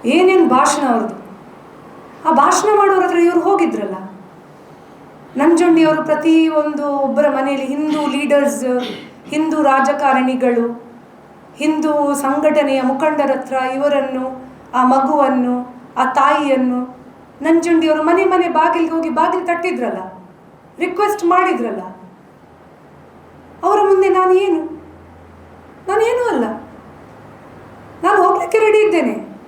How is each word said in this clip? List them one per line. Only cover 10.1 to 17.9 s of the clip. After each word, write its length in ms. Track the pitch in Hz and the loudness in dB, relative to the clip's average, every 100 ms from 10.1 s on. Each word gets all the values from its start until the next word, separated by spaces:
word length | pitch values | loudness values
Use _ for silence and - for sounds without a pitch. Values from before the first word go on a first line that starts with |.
| 254 254 254 247 233 233 - - - - - - - - - | 0 0 0 0 0 -2 -6 -18 -20 -20 -20 -20 -20 -20 -4
ಹಿಂದೂ 580 | 302 311 311 294 285 | -2 0 0 0 0
ಸಂಘಟನೆಯ 680 | 277 269 294 302 302 277 262 | -2 -2 0 0 0 0 0
ಮುಖಂಡರ 480 | 254 269 302 294 269 | -2 -2 -2 0 -2
ಹತ್ರ 240 | 262 - | -2 -4
ಇವರನ್ನು, 960 | 262 254 269 294 277 262 262 262 - - - - | -4 -4 -2 0 0 -2 -6 -8 -10 -16 -20 -6
ಆ 100 | 247 | 0
ಮಗುವನ್ನು, 920 | 254 269 262 302 262 254 247 247 247 - - 247 | 2 2 2 2 2 0 -2 -4 -6 -18 -12 -4
ಆ 80 | |
ತಾಯಿಯನ್ನು 960 | 254 285 277 294 277 262 254 247 254 - - - - - | -2 2 2 0 0 0 0 -4 -8 -14 -20 -20 -20 -6
ನಂಜುಂಡಿ 460 | 320 330 339 330 | 0 0 2 2
ಅವರು 140 | 320 | 2